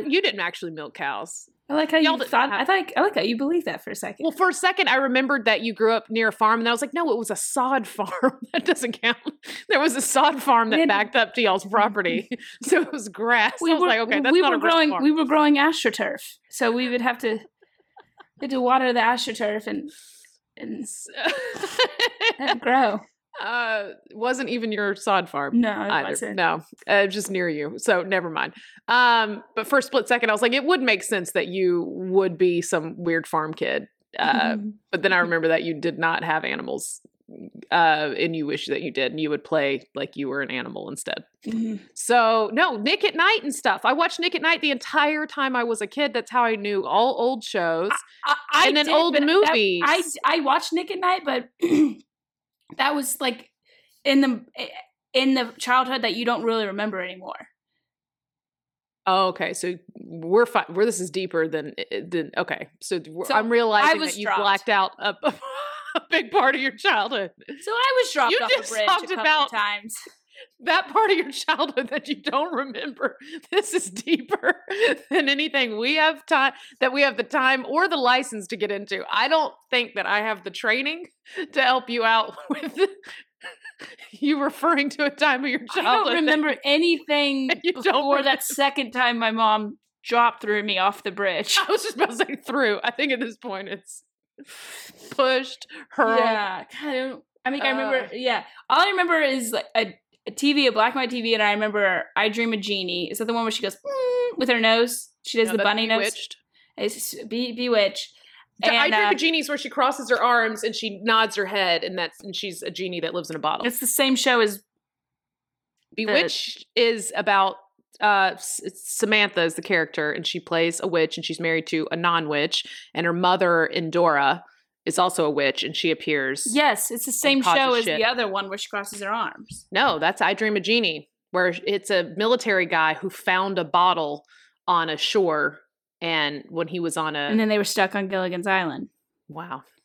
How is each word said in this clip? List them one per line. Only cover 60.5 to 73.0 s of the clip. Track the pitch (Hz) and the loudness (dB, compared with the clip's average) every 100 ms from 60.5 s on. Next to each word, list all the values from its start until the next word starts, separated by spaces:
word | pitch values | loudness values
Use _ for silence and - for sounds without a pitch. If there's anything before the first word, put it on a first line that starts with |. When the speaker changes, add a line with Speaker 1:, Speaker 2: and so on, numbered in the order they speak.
| 208 - | 2 -2
Speaker 1:
we're, | 175 | 0
this | 226 180 | 0 0
is | 180 | -4
deeper | 180 185 165 160 | -6 -4 -2 -2
than, | 156 151 - - | -2 -6 -10 -8
than, | 101 175 175 143 - | -8 -4 -4 -4 -4
okay. | 180 - 147 _ | -4 -6 -10 _
So | - 180 156 | -6 -6 -6
we're, | 160 - | -8 0
Speaker 2:
So | |
Speaker 1:
I'm | 269 226 | 0 2
realizing | 233 226 208 294 | 2 4 4 4
Speaker 2:
I | - | 2
was | 302 | 0
Speaker 1:
that | 208 | -4
you | 208 | -2
Speaker 2:
dropped. | 196 | 0
Speaker 1:
blacked | 202 196 - | 2 2 2
out | 202 190 - | 2 2 -2
a, | 202 185 | -6 -2
<laughs> | 294 - 539 539 587 605 - | -4 -4 -8 -10 -10 -12 -6
a | - - | -6 -2
big | 330 226 | -2 0
part | 359 262 277 | 2 4 2
of | |
your | 269 | -2
childhood. | 214 392 233 202 247 180 - | -2 2 2 0 -2 -6 -10
Speaker 2:
So | - 277 415 | -18 -14 -6
I | 453 523 508 | 0 2 2
was | - | 2
dropped | 294 247 | 2 2
Speaker 1:
You | 427 | 2
Speaker 2:
off | - | 2
a | 285 | 0
Speaker 1:
just | - | -2
Speaker 2:
bridge | 220 605 | -2 2
Speaker 1:
talked | 370 | 2
Speaker 2:
a | 330 | 0
couple | 359 | -2
Speaker 1:
about | 311 311 277 | 2 2 2
Speaker 2:
times. | 226 208 208 214 - - _ _ - - _ | 0 -2 -4 -8 -16 -16 _ _ -20 -20 _
Speaker 1:
that | 262 339 370 | 0 0 2
part | 415 427 | 2 2
of | 359 | 2
your | 277 | -2
childhood | - - 285 285 269 254 | -4 -2 0 -2 -2 -4
that | - - | -6 -6
you | 294 | -8
don't | - 269 339 | -2 -2 -2
remember. | 262 269 - 294 - | -4 -6 -8 -10 -6